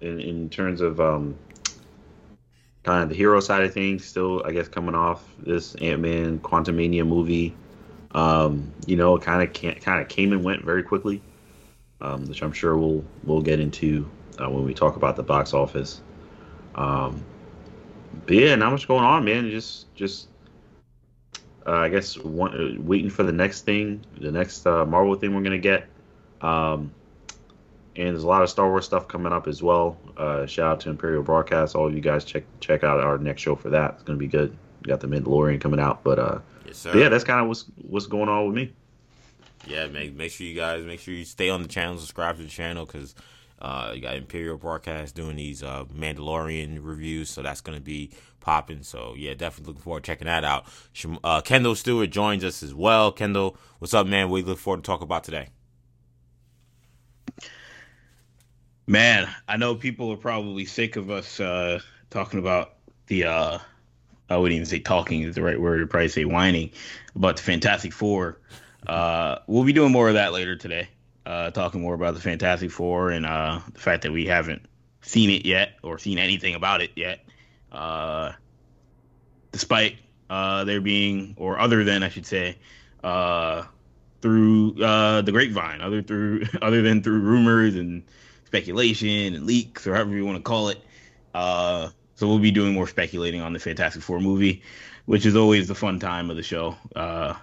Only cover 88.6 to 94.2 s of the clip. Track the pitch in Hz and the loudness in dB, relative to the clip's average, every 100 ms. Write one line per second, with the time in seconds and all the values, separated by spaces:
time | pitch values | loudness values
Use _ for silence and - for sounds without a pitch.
88.6 | 87 95 120 110 107 104 101 85 78 120 | -2 2 2 2 0 0 -2 -2 0 2
89.6 | 117 - 101 95 104 101 101 92 78 117 | 0 -6 -2 0 0 -2 -2 -4 -2 -2
90.6 | 104 98 - - - _ _ 87 90 90 | 0 -4 -10 -20 -20 _ _ -4 -2 0
91.6 | 90 87 80 - _ - 104 110 107 101 | 0 -2 -6 -12 _ -4 2 4 6 4
92.6 | 101 95 92 - 85 90 85 85 82 85 | 2 0 -2 -2 -4 -4 -4 -4 -6 -6
93.6 | - 76 82 78 - 87 | -6 -4 -4 -4 -6 -2